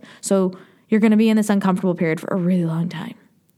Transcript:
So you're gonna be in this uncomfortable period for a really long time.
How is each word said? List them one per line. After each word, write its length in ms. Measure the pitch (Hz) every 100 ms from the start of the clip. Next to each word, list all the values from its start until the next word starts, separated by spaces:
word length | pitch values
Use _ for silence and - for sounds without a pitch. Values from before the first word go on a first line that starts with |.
| - -
So 320 | - 196 185 185 - _ -
you're 100 | 220
gonna 180 | 220 214
be 120 | 226
in 80 | 220
this 120 | 208
uncomfortable 460 | 202 196 185 190 175
period 240 | 170 160
for 80 | -
a 80 | 196
really 300 | 175 185 165
long 240 | 160 170
time. 260 | 165 185 - _ _ _